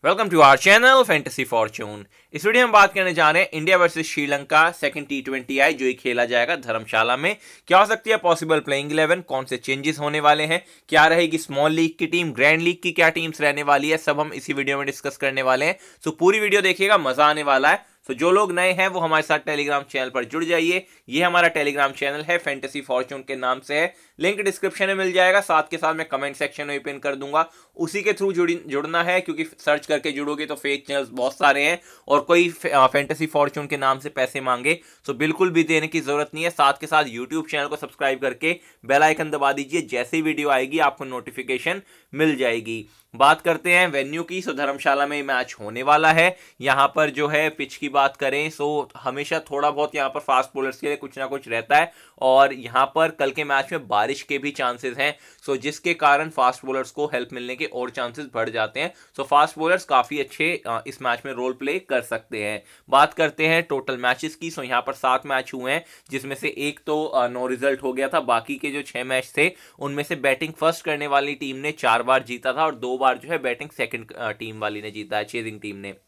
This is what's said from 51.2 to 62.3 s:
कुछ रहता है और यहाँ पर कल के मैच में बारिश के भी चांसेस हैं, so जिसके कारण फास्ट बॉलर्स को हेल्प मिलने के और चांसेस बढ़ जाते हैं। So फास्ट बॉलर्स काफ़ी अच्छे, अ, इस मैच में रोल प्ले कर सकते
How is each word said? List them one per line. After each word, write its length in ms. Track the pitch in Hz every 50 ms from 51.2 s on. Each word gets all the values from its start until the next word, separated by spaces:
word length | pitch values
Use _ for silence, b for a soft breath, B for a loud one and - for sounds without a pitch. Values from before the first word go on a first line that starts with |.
| 135
कुछ 220 | 131 139 139 131 117
रहता 280 | 113 117 113 _ 143
है 160 | 147 165 170 B B B B B _
और 320 | - 131 131 135 139 139 135
यहाँ 340 | 123 117 117 117 131 135
पर 240 | 139 - 156 160 160
कल 200 | 156 - 143 135
के 140 | 135 147 151
मैच 280 | 143 139 135 135 - 170
में 160 | 160 135 98
बारिश 340 | 107 104 107 120 139 135 -
के 160 | - 143 139
भी 120 | 131 147
चांसेस 480 | 143 - 139 123 123 120 127 127 120 127
हैं, 200 | 139 147 143 b b b b b b -
so 80 | 139
जिसके 380 | 131 110 147 151 - _ 175 170
कारण 360 | 160 156 143 143 143 156 160
फास्ट 340 | 156 - 127 123 131 - -
बॉलर्स 260 | 131 131 135 127 -
को 160 | - - 147
हेल्प 220 | 147 147 123 123 117 127
मिलने 240 | 127 123 123 127
के 80 | 123 156
और 260 | - - 123 123 123
चांसेस 360 | 117 - 123 120 113 151 151 131 _
बढ़ 140 | 117 113 113
जाते 320 | 110 113 110 107 _ 131
हैं। 140 | 151 175 b b b b b
So 80 | - 135
फास्ट 340 | - 147 147 151 156 - 156
बॉलर्स 260 | 160 165 180 180 -
काफ़ी 360 | - 143 131 120 - 147 147
अच्छे, 420 | 135 135 - - 156 165 175 - _
अ, 160 | - 117 113 -
इस 160 | 135 131 - 131
मैच 200 | 123 117 120 -
में 60 | 135 131
रोल 200 | 123 123 127 127
प्ले 260 | 127 135 139 156 185
कर 220 | 185 _ 143 127
सकते 440 | 117 - 117 113 - _